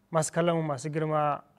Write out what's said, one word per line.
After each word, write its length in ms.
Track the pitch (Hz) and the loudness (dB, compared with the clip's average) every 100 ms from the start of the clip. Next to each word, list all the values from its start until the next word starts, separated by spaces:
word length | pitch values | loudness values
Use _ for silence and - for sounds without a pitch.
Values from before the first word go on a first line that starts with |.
| _ | _
Masu 200 | 165 151 | 0 0
kallon 220 | 165 170 165 | 2 2 2
mu 60 | |
masu 260 | 156 135 156 | 0 -4 -4
girma, 520 | 151 156 151 147 143 - | -2 0 0 0 -2 -8